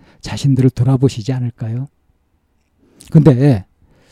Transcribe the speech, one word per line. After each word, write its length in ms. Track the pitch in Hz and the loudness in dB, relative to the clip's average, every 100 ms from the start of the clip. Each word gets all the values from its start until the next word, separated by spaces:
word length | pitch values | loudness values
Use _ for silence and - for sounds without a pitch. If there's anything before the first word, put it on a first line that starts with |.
| _ _ | _ _
자신들을 480 | - 107 139 131 127 | -14 -4 -2 2 0
돌아보시지 640 | - 120 131 131 - 104 | 0 0 2 0 -2 -8
않을까요? 540 | 127 123 - 110 117 139 _ _ _ _ _ _ _ _ _ _ _ - | -6 -6 -8 -10 -10 -10 _ _ _ _ _ _ _ _ _ _ _ -2
근데 560 | 165 151 120 143 113 - _ _ _ _ | 2 4 4 2 0 -4 _ _ _ _